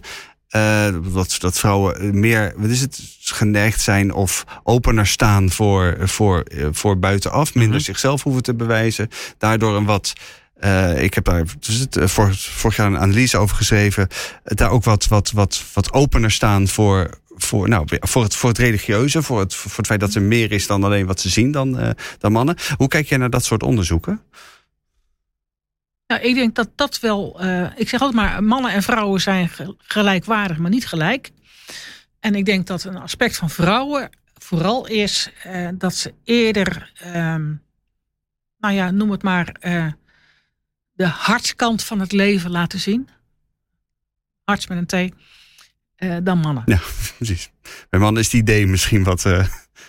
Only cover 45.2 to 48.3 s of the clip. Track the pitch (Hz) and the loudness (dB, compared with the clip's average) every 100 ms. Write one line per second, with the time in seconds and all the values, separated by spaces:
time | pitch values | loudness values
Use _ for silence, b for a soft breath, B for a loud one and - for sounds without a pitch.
45.2 | b b b b b _ _ - 185 170 | b b b b b _ _ -10 -6 -4
46.2 | 185 180 151 135 117 101 - - 104 - | 0 0 0 0 2 2 0 -6 -6 -6
47.2 | 113 90 - _ B B B 92 107 110 | -6 -6 -8 _ B B B 2 2 2
48.2 | 110 | 2